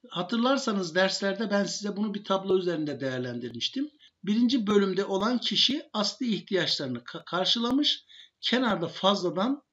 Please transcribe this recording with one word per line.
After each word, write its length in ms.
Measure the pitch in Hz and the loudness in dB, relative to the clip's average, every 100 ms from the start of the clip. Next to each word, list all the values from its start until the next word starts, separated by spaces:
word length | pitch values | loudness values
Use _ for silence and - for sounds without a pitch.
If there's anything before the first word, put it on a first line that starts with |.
| 240 | -8
Hatırlarsanız 840 | 165 180 233 247 269 262 202 175 170 | -6 -2 0 2 2 0 -2 0 2
derslerde 560 | 190 - 196 190 220 | 2 2 -2 -2 0
ben 120 | 202 | 0
size 340 | 185 - 208 190 | 0 -4 -6 -2
bunu 160 | 214 | -4
bir 100 | 196 | -4
tablo 340 | - 190 190 185 | -2 -2 2 2
üzerinde 420 | 180 160 151 131 | 2 -2 -2 -4
değerlendirmiştim. 880 | 135 127 123 120 120 117 - 262 302 _ - _ | -4 -2 -4 -6 -8 -6 -4 -4 -6 _ -20 _
Birinci 440 | 190 214 240 262 202 | 0 4 4 4 4
bölümde 380 | 202 196 185 190 | 4 4 0 0
olan 320 | 190 214 247 | 0 0 0
kişi 460 | - 196 - 285 - | 0 2 2 0 -4
asli 420 | 214 202 - 247 180 | -2 -2 -2 -2 -2
ihtiyaçlarını 640 | - 185 151 - 139 120 | 0 0 0 -2 -4 -6
ka-, 260 | - 165 - | -8 -14 -6
karşılamış, 800 | 175 185 240 233 269 294 - _ - - _ | -2 0 0 2 2 2 -2 _ -20 -20 _
kenarda 460 | - 240 247 185 170 | -2 0 2 0 -2
fazladan 760 | - 185 202 175 160 220 285 _ | 0 2 2 0 0 0 -2 _